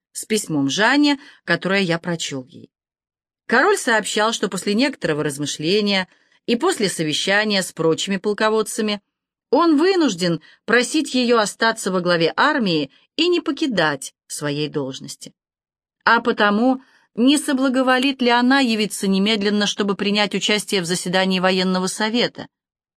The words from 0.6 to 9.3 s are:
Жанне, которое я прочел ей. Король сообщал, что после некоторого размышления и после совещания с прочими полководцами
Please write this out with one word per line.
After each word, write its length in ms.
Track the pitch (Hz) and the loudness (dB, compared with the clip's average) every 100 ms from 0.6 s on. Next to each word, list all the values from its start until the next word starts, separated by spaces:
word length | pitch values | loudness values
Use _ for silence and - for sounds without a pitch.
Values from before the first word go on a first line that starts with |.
| 139 | -2
Жанне, 520 | 131 226 285 294 285 - - | 0 2 4 2 0 -6 -20
которое 380 | - 170 185 196 | -4 -2 0 0
я 180 | 185 165 | 0 -2
прочел 440 | 180 165 - 139 127 | -4 -6 -6 -10 -12
ей. 260 | 120 113 _ _ _ _ _ _ _ - | -20 -20 _ _ _ _ _ _ _ -2
Король 320 | 233 349 403 | 2 2 2
сообщал, 540 | - 220 202 214 220 | 0 0 0 0 0
что 160 | 226 202 | 0 -4
после 260 | 190 - | -4 -2
некоторого 480 | 208 285 - 165 151 | 0 0 -2 -4 -2
размышления 840 | 151 139 143 - 151 208 208 196 185 _ _ _ - | -2 -4 -6 -4 -2 0 0 -2 -4 _ _ _ -4
и 100 | 233 | -2
после 320 | 349 - 190 | 0 0 -2
совещания 760 | - 156 143 - 202 214 196 | -2 -4 -2 0 0 2 0
с 100 | 180 | -2
прочими 440 | - 160 160 - 196 | -2 0 0 -2 -4
полководцами 880 | 208 202 214 220 214 - 214 208 - _ _ | -2 0 0 0 -2 -4 -4 -4 -10 _ _